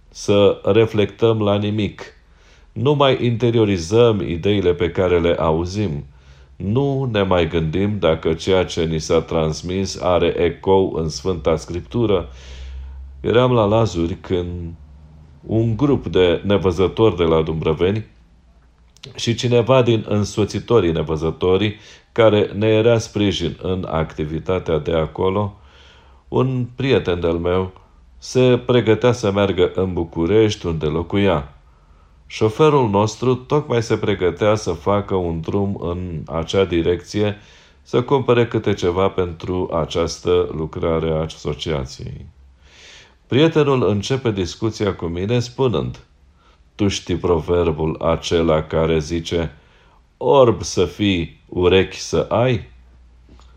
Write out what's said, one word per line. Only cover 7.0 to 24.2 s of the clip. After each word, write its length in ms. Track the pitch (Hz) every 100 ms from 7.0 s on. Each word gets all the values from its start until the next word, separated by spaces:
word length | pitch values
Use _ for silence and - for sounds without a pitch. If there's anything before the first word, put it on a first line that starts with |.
| 131
ne 100 | 104
mai 260 | 95 90 82
gândim 500 | 85 80 92 101 104
dacă 360 | 82 80 85
ceea 300 | 80 - 92
ce 200 | 82 -
ni 140 | 82 80
s-a 220 | 78 82
transmis 800 | 80 82 78 76 87 95 95 -
are 340 | 90 87 85 -
ecou 540 | 87 82 95 95 95
în 160 | 78 80
Sfânta 480 | - 92 85 82 78
Scriptură. 720 | - 87 82 120 110 92 - - - - - - - - - -
Eram 320 | 98 113 127
la 120 | 123
Lazuri 500 | 101 110 107 85 85
când 600 | 92 - 90 87 87 85 85 - - - - - - -
un 300 | 110 117 110
grup 300 | 143 127 -
de 360 | 90 90 82
nevăzători 720 | 98 101 92 85 87 - 113 90
de 60 |
la 200 | 82 80
Dumbrăveni 640 | 80 80 78 78 90 107 - _ _ _ _ _ _ _ _ _ -
și 200 | - 117
cineva 480 | 113 120 120 110 131
din 220 | 120 113 -
însoțitorii 840 | 104 98 - 98 104 - 117 85
nevăzătorii, 840 | 80 78 78 80 - 92 95 104 - - - _
care 380 | - 113 104 -
ne 120 | 101 110
era 320 | 110 113 117
sprijin 580 | - 101 101 82 80 -
în 240 | 87 92 -
activitatea 880 | 80 80 -